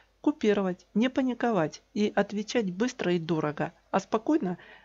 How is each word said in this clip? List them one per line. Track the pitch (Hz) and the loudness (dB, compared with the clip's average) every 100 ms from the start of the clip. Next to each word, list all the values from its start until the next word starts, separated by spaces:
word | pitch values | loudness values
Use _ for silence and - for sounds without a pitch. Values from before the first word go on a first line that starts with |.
| _ _ | _ _
купировать, | 302 294 214 202 190 180 _ | -2 2 2 2 0 -4 _
не | 202 254 | 0 0
паниковать | 269 262 240 240 202 156 - _ | 0 -2 0 0 2 0 -4 _
и | 208 208 | -2 0
отвечать | 208 202 202 220 247 196 | 0 -2 -2 -2 -2 -2
быстро | 180 247 - 175 | -2 -2 -2 0
и | 175 | 0
дорого, | 160 160 151 147 151 - _ | 0 0 -2 -2 -6 -8 _
а | 196 | -4
спокойно, | - 220 262 311 185 175 - - | -2 -2 0 0 0 -6 -10 -20